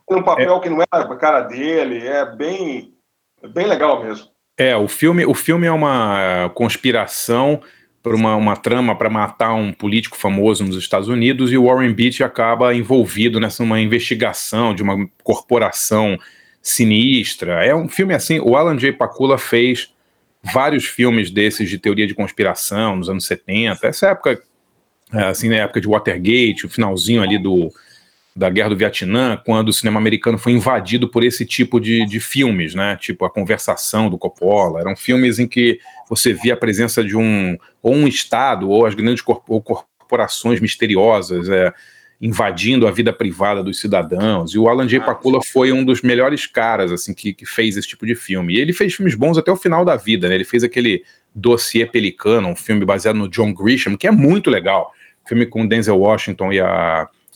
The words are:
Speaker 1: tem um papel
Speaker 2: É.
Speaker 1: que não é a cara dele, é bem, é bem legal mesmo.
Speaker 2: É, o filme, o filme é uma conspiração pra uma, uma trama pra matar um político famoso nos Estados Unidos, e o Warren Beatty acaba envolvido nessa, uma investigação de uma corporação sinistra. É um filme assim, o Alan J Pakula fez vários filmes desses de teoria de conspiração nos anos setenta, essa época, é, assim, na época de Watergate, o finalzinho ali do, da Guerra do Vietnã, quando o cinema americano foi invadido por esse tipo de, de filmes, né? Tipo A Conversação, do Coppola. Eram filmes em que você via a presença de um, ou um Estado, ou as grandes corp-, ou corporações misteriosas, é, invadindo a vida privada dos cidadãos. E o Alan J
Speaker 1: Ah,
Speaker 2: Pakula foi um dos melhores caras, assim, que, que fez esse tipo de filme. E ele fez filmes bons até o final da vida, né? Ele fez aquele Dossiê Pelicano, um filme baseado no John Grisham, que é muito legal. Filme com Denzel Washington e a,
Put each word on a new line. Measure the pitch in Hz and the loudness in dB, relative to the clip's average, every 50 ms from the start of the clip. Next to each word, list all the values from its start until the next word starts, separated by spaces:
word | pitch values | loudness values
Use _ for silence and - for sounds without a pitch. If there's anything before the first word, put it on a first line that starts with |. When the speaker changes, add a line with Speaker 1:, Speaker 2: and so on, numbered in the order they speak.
| _ - | _ -2
Speaker 1:
tem | 190 | -2
um | 180 175 | 0 2
papel | 185 160 - 175 180 180 | 2 2 2 2 2 2
Speaker 2:
É. | 180 | 0
Speaker 1:
que | 180 170 | 0 -2
não | 160 156 | 0 0
é | 175 - | 0 2
a | 175 160 - 123 127 | 0 -2 -2 -2 -6
cara | - 160 151 151 127 | -2 0 2 2 2
dele, | 113 107 120 127 143 160 165 160 139 131 120 117 117 | 0 -4 -8 -6 -4 -2 0 0 -2 -2 -4 -8 -6
é | 131 143 143 135 - 117 | -4 -4 -4 -4 -4 -6
bem, | 110 147 165 190 190 185 151 131 113 107 - _ _ _ _ _ _ _ _ _ _ | -8 -6 -6 -6 -6 -6 -6 -8 -10 -12 -16 _ _ _ _ _ _ _ _ _ _
é | - | -16
bem | 110 113 170 196 | -8 -6 -2 0
legal | 208 165 127 151 147 131 117 113 | 0 0 2 2 0 0 0 -2
mesmo. | 110 107 104 - _ _ _ _ _ _ | -8 -10 -12 -14 _ _ _ _ _ _
Speaker 2:
É, | - 131 131 120 | 0 2 2 2
o | 107 104 101 | 2 0 -2
filme, | - - 147 165 170 175 - | -2 2 2 2 4 4 2
o | 120 117 | 2 0
filme | - - - 165 175 170 | 0 0 0 0 2 2
é | 165 | 2
uma | 160 156 151 143 135 123 110 104 101 98 95 92 92 90 90 87 - | 2 2 2 2 2 2 2 0 0 0 0 0 0 0 -2 -2 -2
conspiração | - 120 113 - - - 127 117 113 98 - - - - - 117 123 135 143 147 - - - _ _ _ _ _ _ - | -2 -2 -2 -2 -2 -2 0 0 0 -2 -2 -6 -6 -2 0 0 2 2 2 0 -2 -6 -14 _ _ _ _ _ _ -4
pra | 120 113 | -2 0
uma, | 110 110 110 110 | 2 2 2 2
uma | 107 107 107 101 | 2 2 0 0
trama | - - 117 120 127 123 117 101 | 0 -2 -2 0 0 0 0 0
pra | - 110 107 | 0 -2 -2
matar | 110 107 104 101 - - 117 113 113 | 0 -2 -4 -4 -2 -2 -2 0 0
um | 110 107 101 | -2 -4 -4
político | - - 104 101 104 113 110 - - | -6 -6 -4 0 0 0 -2 -4 -8
famoso | - - 98 98 98 101 110 104 104 101 | -6 -4 -2 0 2 2 2 2 2 -2
nos | 95 92 | -4 -4
Estados | 92 90 - 110 98 98 | -6 -6 -2 -2 -2 -2
Unidos, | 113 123 117 117 127 135 123 131 120 123 | 0 0 0 2 2 2 0 0 2 2
e | |
o | 131 123 | 4 4
Warren | 123 127 127 131 120 107 | 4 4 4 2 0 0
Beatty | 107 120 127 120 - | 2 0 0 0 0
acaba | 135 120 - - 113 113 117 117 123 123 120 | -2 -2 0 0 0 0 2 2 2 2 2
envolvido | 120 113 - 135 127 107 87 101 104 113 120 110 110 | 0 0 2 2 2 2 2 0 0 0 2 2 0
nessa, | 110 104 - - 117 | -2 -2 -4 -2 -2
uma | 113 110 110 | 0 0 0
investigação | 110 107 117 117 120 - 127 110 123 104 90 - - - 107 110 120 113 101 | 2 2 0 0 -2 -2 -4 -2 -2 -4 -4 -6 -8 -4 -2 0 0 0 0
de | 90 104 | -2 -2
uma | 98 98 101 98 - _ _ - | -2 -2 -2 -4 -8 _ _ -2
corporação | - 104 - - - 123 117 107 95 - - - - 110 107 107 104 92 - - - - _ _ _ _ _ | -2 -2 -2 0 0 2 2 2 0 -2 -4 -2 0 2 2 2 2 -2 -4 -8 -16 -20 _ _ _ _ _
sinistra. | - - - - 117 110 107 110 120 131 131 123 98 - - - 90 87 87 85 90 | -6 -4 0 2 2 4 4 4 4 4 2 2 0 -4 -8 -8 -4 -2 0 2 2
É | 123 151 | 2 2
um | 165 151 | 0 -2
filme | - - - 190 185 170 | -4 -2 -2 0 0 0
assim, | 131 - - 165 156 | -2 0 0 -2 0
o | 131 120 123 | 2 2 4
Alan | 147 160 170 151 | 4 4 2 0
J | 120 127 139 | 0 0 -2
Pakula | - - 120 - - - 135 135 139 | 0 -2 -4 -4 -2 0 2 2 2
fez | 131 - - 120 117 120 127 127 - - - _ _ _ _ _ _ _ _ _ _ - | 0 0 0 2 2 2 2 0 -2 -6 -12 _ _ _ _ _ _ _ _ _ _ -8
vários | - - 127 139 151 147 127 - | -2 0 0 2 2 0 -2 -4
filmes | - - - 123 123 117 113 98 87 | -4 -2 0 2 2 2 2 0 0
desses | 95 104 104 107 104 - 107 85 | 0 0 0 0 0 -2 -6 -6
de | 101 | -6
teoria | 90 - 107 98 107 107 | -4 -2 -2 0 0 0
de | 95 - | -2 -2
conspiração | - 101 - - - 104 92 82 - - - 101 104 113 107 95 | -6 -8 -6 -2 -2 0 0 -2 -4 -6 -4 -2 -2 -2 -2 -2
nos | 92 87 92 | -4 -4 -4
anos | 95 92 - | -6 -6 -4
setenta, | - 90 - _ - 98 110 117 110 92 - - | -6 -6 -6 _ -4 -2 -2 0 -2 -2 -2 -4
essa | 117 - - 202 | -4 -2 0 0
época, | 196 - - - 143 117 - _ _ _ _ _ _ _ _ _ _ _ _ _ - 113 | 0 0 0 0 -2 -2 -2 _ _ _ _ _ _ _ _ _ _ _ _ _ -6 -2
é, | 107 98 | -2 0
assim, | 95 92 - 117 | 0 -2 -2 0
na | 113 113 | 0 2
época | 110 104 98 - 107 | 0 0 -2 -2 -2
de | 87 | 0
Watergate, | 107 107 104 - 101 87 87 90 104 120 127 120 107 92 - - | 0 0 0 0 -2 -4 -2 0 2 2 4 2 2 0 -4 -8
o | 87 | -8
finalzinho | - 120 110 98 95 90 90 110 120 113 98 | -4 -2 -2 -2 -2 -2 0 0 2 2 2
ali | 95 104 | 2 0
do, | 101 92 98 92 90 82 78 - _ _ _ _ _ _ _ _ _ _ _ - | 0 0 2 2 2 0 0 -4 _ _ _ _ _ _ _ _ _ _ _ -6
da | 92 95 92 | -2 -2 0
Guerra | 90 107 104 107 | 0 0 0 0
do | 104 | 0
Vietnã, | 92 107 101 - - 98 92 107 123 131 123 107 - - | 0 0 0 -2 -4 -4 -2 0 0 0 0 -2 -4 -2
quando | 120 110 110 110 110 | 0 0 0 2 0
o | 101 | -2
cinema | - - 110 107 110 | -2 0 0 0 0
americano | 110 110 110 107 - 117 113 | 0 0 0 0 0 -2 -2
foi | 110 - 120 123 | 0 0 2 2
invadido | 120 - 131 127 107 92 92 117 123 123 | 2 2 2 0 0 -2 -2 -2 -2 -2
por | 120 - 117 117 | 0 0 2 2
esse | 123 120 - 120 | 0 0 -2 -6
tipo | - - - 123 - 123 117 | -4 -2 -2 0 2 0 0
de, | 104 110 117 117 110 | 0 2 0 0 0
de | 104 104 110 | 0 -4 -6
filmes, | - - - 135 135 120 101 90 82 76 87 | -6 -4 -2 0 0 0 0 -2 -4 -4 -4
né? | 95 98 101 98 - | -4 -4 -4 -4 -6
Tipo | - - 90 - 92 | -8 -10 -6 -4 -4
A | 90 | -4
Conversação, | - 104 95 95 107 - - - 90 - - - - 107 110 101 | -4 -4 -2 -2 -2 -2 -2 -4 -4 -4 -4 -4 -2 0 0 0
do | 87 | -2
Coppola. | - - 87 - - 87 95 104 104 95 85 80 82 | -4 -6 -8 -6 -2 0 2 2 2 2 0 -2 -4
Eram | 85 95 95 | -4 -6 -6
filmes | - - - 127 127 127 123 107 113 | -6 -2 0 2 2 2 2 2 0
em | 123 | -2
que | 117 - 127 120 117 113 - - - - - - - | -2 0 2 2 2 0 -2 -6 -20 -20 -16 -10 -8
você | 113 - - 123 101 | -4 0 0 0 0
via | - - 120 120 | 0 0 0 0
a | |
presença | - 120 110 101 101 117 110 - 117 110 | 0 0 -2 0 0 -2 0 0 -2 -2
de | 95 104 | 0 0
um, | 113 113 110 107 101 95 90 87 - _ _ _ _ | 0 2 2 2 0 0 -2 -4 -6 _ _ _ _
ou | - 117 135 | 0 2 2
um | 151 147 | 4 2
Estado, | 135 - - - - - 117 135 135 117 92 95 95 | 2 0 -2 -4 -2 -2 0 0 0 0 -2 0 2
ou | 101 110 117 | 4 4 4
as | 110 98 | 4 2
grandes | 107 107 117 123 - | 0 0 0 0 0
corp-, | - - 110 - _ - | 0 -2 -2 -2 _ -4
ou | 110 110 | -4 -4
corporações | - - 110 - - _ _ _ _ - 127 117 104 - - - - 117 120 95 | -2 -4 -8 -8 -8 _ _ _ _ -2 0 0 0 -2 -4 -4 -2 0 0 0
misteriosas, | 110 - - - 113 107 101 92 104 113 110 101 87 90 90 87 87 | 0 -2 -2 -2 -2 0 2 4 4 4 4 2 0 -2 -6 -4 -2
é, | 95 98 92 92 87 - - - - _ _ _ _ _ - | 0 2 2 2 0 -2 -6 -20 -20 _ _ _ _ _ -8
invadindo | 113 113 101 98 110 98 87 85 98 117 135 127 113 | -6 -4 -2 0 -2 -2 -2 -2 -2 0 2 4 2
a | 104 | 2
vida | 90 113 113 113 - | 2 2 0 0 0
privada | - 107 95 82 - 98 104 104 98 | -2 -4 -4 -2 -2 0 0 0 -2
dos | 92 98 92 - | -4 -6 -6 -6
cidadãos. | - 104 98 90 82 78 90 90 104 110 104 90 85 80 92 | -4 0 0 0 0 0 -2 0 0 0 0 0 -2 -2 0
E | |
o | 107 113 | 2 2
Alan | 113 123 131 131 | 4 2 2 0
J | 117 127 | 0 0
Speaker 1:
Ah, | 127 - | 0 0
Speaker 2:
Pakula | 127 117 - - 131 131 131 - | -2 -4 -2 0 0 0 0 0
foi | - - 131 127 131 | 0 2 2 2 4
um | 131 131 131 | 2 2 2
dos | 131 127 - | 2 0 2
melhores | - 123 123 120 127 139 147 139 - | 2 2 2 2 2 2 0 -4 -6
caras, | - - 120 113 113 110 101 95 87 | -4 -4 -2 0 0 0 0 0 -2
assim, | 87 87 - 101 92 | -2 -4 -6 -8 -10
que, | - - 104 95 | -8 -8 -8 -8
que | - 104 | -10 -12
fez | - - - 113 110 95 | -8 -2 -2 0 0 -2
esse | 101 - | -4 -8
tipo | - - - 104 | -10 -12 -8 -6
de | 113 117 | -4 -4
filme. | - - - 95 92 87 85 85 | -4 -4 -6 -4 -4 -2 -2 0
E | 117 | 0
ele | 143 165 180 | 0 0 0
fez | - 208 185 - | 0 -2 -2 -2
filmes | - 190 175 117 | -2 -2 -2 0
bons | 107 139 165 165 | 0 0 0 2
até | 160 - 175 | 0 0 0
o | 190 | 0
final | 185 - 180 165 170 180 | 0 0 0 2 2 2
da | 180 147 | 2 0
vida, | 113 - 107 110 92 87 | 0 0 -2 -2 0 0
né? | 87 92 | 0 0
Ele | 95 120 | 0 -2
fez | - - 120 120 | 0 0 0 0
aquele | 117 - 123 120 113 95 90 - _ _ _ _ _ - | 0 -2 -2 -2 0 -2 -2 -6 _ _ _ _ _ -8
Dossiê | 107 95 120 120 117 - - - 113 113 | -2 2 2 2 2 0 -2 0 0 0
Pelicano, | - - 117 104 92 - - - 104 117 113 98 | 0 0 -2 -2 -2 -4 -4 0 0 2 2 0
um | 87 87 | -2 -6
filme | - - - 107 104 98 | -6 -4 -2 0 0 2
baseado | 92 98 98 - 110 107 | 0 0 0 0 0 0
no | 107 101 92 | -2 -2 -4
John | - 117 110 104 90 | -2 0 0 0 0
Grisham, | 95 95 113 131 120 - 95 101 | 0 0 2 2 2 0 -2 -2
que | - - | 0 2
é | 208 | 4
muito | 214 214 139 147 185 208 - 156 | 4 6 6 6 4 4 2 0
legal. | 117 92 85 95 98 90 - - - _ - _ _ _ - | 0 0 2 0 0 0 0 -4 -10 _ -20 _ _ _ -8
Filme | - 117 117 120 | -2 0 0 0
com | 120 - 113 113 | 0 -2 -2 -2
Denzel | 101 110 113 104 110 101 | 0 0 0 2 2 4
Washington | 92 101 107 110 101 - 107 90 - 95 95 98 | 4 4 4 2 2 -2 -6 -6 -4 -4 -2 0
e | 95 | 0
a, | 92 92 90 85 85 82 80 80 78 - _ _ _ _ _ | 0 0 0 0 0 0 0 -2 -4 -6 _ _ _ _ _